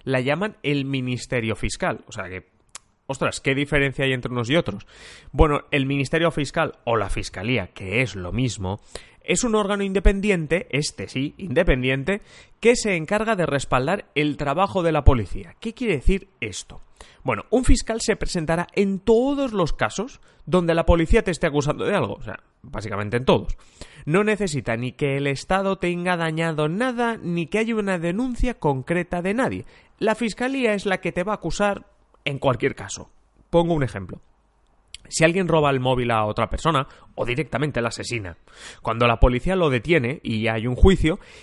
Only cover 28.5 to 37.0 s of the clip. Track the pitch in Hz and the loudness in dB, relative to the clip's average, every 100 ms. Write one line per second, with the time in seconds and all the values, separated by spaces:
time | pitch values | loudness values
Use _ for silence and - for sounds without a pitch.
28.5 | 233 156 135 - 175 175 180 180 220 220 | 0 -2 -2 -2 -2 -2 -4 -2 -2 -2
29.5 | 92 - - _ _ 208 214 233 - 254 | -4 -10 -20 _ _ -2 0 -2 -2 -4
30.5 | 269 233 208 202 185 175 175 180 208 165 | 0 0 0 0 -2 -2 -4 -4 -4 -4
31.5 | - 208 101 - _ _ _ - 139 139 | 0 0 -2 -10 _ _ _ -10 -2 0
32.5 | 120 135 - 98 - - _ _ _ _ | 2 0 -2 -10 -14 -16 _ _ _ _
33.5 | 170 170 160 127 101 90 - - _ _ | 2 4 2 0 -4 -10 -14 -20 _ _
34.5 | _ _ _ _ - - - 165 175 175 | _ _ _ _ -20 -8 2 2 4 2
35.5 | 160 147 135 127 127 120 113 107 107 110 | 2 4 2 0 0 2 0 0 -2 -2
36.5 | - 160 143 139 - | 0 0 0 -2 -10